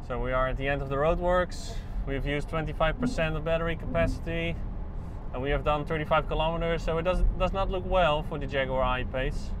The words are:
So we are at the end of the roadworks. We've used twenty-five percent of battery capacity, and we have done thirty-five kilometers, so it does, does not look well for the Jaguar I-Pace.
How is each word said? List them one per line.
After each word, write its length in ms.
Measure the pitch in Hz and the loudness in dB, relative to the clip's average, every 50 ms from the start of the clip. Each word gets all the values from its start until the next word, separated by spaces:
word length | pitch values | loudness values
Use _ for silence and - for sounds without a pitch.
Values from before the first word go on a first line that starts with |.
| - - | -6 -6
So 120 | 127 120 | -4 -2
we 140 | 120 123 127 | -2 0 2
are 160 | 127 131 131 | 2 2 2
at 80 | 131 131 | 0 -2
the 100 | 135 139 | 0 0
end 140 | 143 143 | 0 0
of 80 | 139 139 | -2 -2
the 60 | 139 | 0
roadworks. 760 | 139 147 160 160 165 175 175 180 180 180 170 - - - - - - - - - - - | 2 2 2 2 2 2 2 4 2 2 0 -2 -6 -6 -6 -6 -6 -6 -6 -4 -4 -2
We've 200 | 139 139 135 131 | -2 -2 -2 -2
used 240 | 143 143 147 139 - | 0 -2 -2 -2 -2
twenty-five 500 | - 160 156 147 147 - 160 156 151 - | -2 -2 -2 -2 0 2 2 2 2 2
percent 360 | 127 123 - - 165 156 160 | 0 0 2 0 0 0 0
of 100 | 156 151 | -2 0
battery 300 | 165 165 165 165 165 160 | 0 0 0 0 -2 -2
capacity, 800 | 160 - - - 165 165 160 - - - 170 165 170 165 170 160 - - - - - - - - - - - - - - - - | -2 -4 -2 2 2 2 2 2 -2 -2 -4 -2 -2 -2 -2 -2 -4 -4 -6 -4 -6 -6 -6 -6 -6 -8 -6 -8 -8 -8 -6 -6
and 80 | 127 | -4
we 80 | 127 143 | 0 0
have 120 | 143 143 139 | 0 2 2
done 220 | 156 151 151 147 | 2 2 2 0
thirty-five 420 | 147 165 156 151 151 165 156 147 - | -2 -2 -2 0 2 2 2 2 2
kilometers, 560 | 160 151 156 160 165 170 165 165 170 156 - | 0 0 0 0 0 0 0 0 0 0 0
so 140 | - 165 165 | 0 0 0
it 60 | 160 | 2
does, 200 | 180 180 175 - - 165 165 | 2 2 4 4 4 4 4
does 140 | 185 180 170 | 0 2 2
not 180 | 190 196 190 | 0 0 0
look 140 | 190 185 - | 0 -2 -2
well 380 | - 185 185 175 160 147 151 151 | 2 4 4 6 6 4 2 0
for 140 | - 160 147 | -2 -4 -4
the 80 | 143 | -4
Jaguar 380 | 127 127 139 131 131 131 131 127 | -2 0 0 0 0 2 0 2
I-Pace. 680 | 127 127 127 127 127 - 127 131 143 151 - - - - - | 2 2 0 -2 -2 -2 0 0 0 0 -2 -2 -2 -4 -4